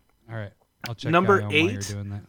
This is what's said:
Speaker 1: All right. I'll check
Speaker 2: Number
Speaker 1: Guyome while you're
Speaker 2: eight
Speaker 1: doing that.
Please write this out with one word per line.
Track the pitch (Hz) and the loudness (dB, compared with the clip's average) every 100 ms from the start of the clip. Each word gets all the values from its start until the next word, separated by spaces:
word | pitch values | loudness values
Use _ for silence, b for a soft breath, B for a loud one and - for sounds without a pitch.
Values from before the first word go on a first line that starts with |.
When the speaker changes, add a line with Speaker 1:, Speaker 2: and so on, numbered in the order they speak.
| _ _ - | _ _ -12
Speaker 1:
All | 113 | -10
right. | 101 - _ _ - | -10 -16 _ _ -10
I'll | |
check | 113 147 | -6 0
Speaker 2:
Number | 170 208 190 | 2 4 4
Speaker 1:
Guyome | |
while | - | 4
you're | 151 175 - | 2 2 -2
Speaker 2:
eight | - | -6
Speaker 1:
doing | 101 101 | -8 -8
that. | 101 | -10